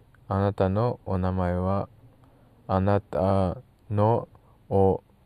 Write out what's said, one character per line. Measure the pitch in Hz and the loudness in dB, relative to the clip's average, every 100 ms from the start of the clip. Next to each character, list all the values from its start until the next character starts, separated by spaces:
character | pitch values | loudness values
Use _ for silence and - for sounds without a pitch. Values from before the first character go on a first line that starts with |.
| _ _ - | _ _ -4
あ | 98 | 0
な | 101 | 0
た | - 95 | 0 0
の | 101 120 - | 0 -2 -4
お | - 95 | -4 -2
名 | 92 | -2
前 | 92 90 | -2 -2
は？ | 90 92 98 - - - _ _ _ _ _ - | 0 -2 -2 -6 -14 -20 _ _ _ _ _ -4
あ | 95 | 0
な | 98 101 | 2 0
た | - 73 92 98 92 - - _ - | -2 -2 0 2 0 -4 -12 _ -6
の | 104 107 117 - - _ _ - | 0 2 0 -4 -16 _ _ -2
お | 98 95 - - _ | 2 2 0 -6 _